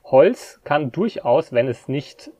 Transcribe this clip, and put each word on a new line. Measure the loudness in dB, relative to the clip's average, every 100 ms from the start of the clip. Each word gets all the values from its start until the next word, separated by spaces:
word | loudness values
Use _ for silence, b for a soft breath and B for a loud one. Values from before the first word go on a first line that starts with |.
Holz | 0 4 4 2 -10 -14 -4
kann | -4 -4
durchaus, | -4 -6 -4 -2 0 0
wenn | -2 -2
es | -4 -8
nicht | -8 -8 -18 -20 -12